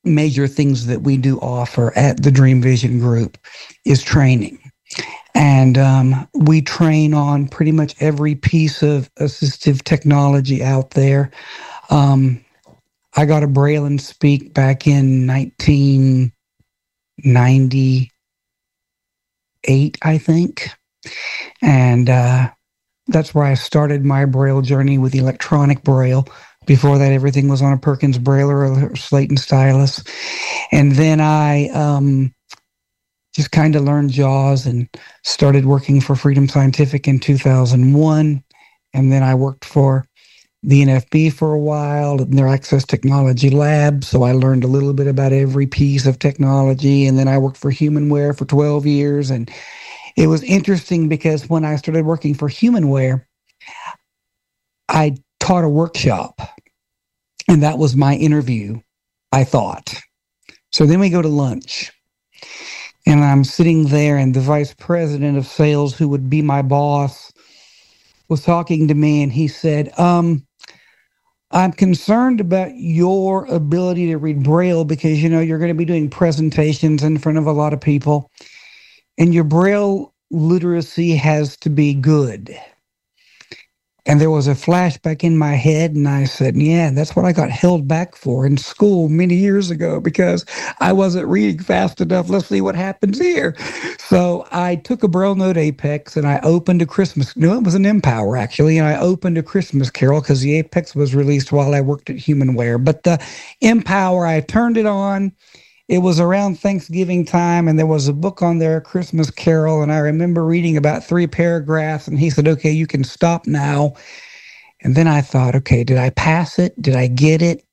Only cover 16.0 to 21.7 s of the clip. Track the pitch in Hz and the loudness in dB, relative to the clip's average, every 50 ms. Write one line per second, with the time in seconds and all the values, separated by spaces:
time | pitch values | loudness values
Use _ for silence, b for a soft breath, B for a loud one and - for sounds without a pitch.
16 | 131 135 131 127 127 120 _ _ _ _ _ _ _ _ _ _ _ _ _ _ | 4 2 2 2 0 -2 _ _ _ _ _ _ _ _ _ _ _ _ _ _
17 | _ _ _ - 147 139 123 123 123 127 131 135 135 127 127 135 131 131 131 131 | _ _ _ -4 0 2 4 4 4 4 4 4 2 2 0 0 0 0 0 -2
18 | 127 - _ _ _ _ _ _ _ _ _ _ _ _ _ _ _ _ _ _ | -2 -6 _ _ _ _ _ _ _ _ _ _ _ _ _ _ _ _ _ _
19 | _ _ _ _ _ _ _ _ _ _ _ _ - - 135 135 143 151 - - | _ _ _ _ _ _ _ _ _ _ _ _ -2 0 2 2 2 0 -4 -4
20 | - 160 156 151 - - 160 165 175 - - - - - - _ _ _ _ _ | -2 0 0 0 0 0 2 2 0 -2 -4 -10 -14 -14 -16 _ _ _ _ _
21 | B B B B B B B B B B B B - 151 | B B B B B B B B B B B B 2 4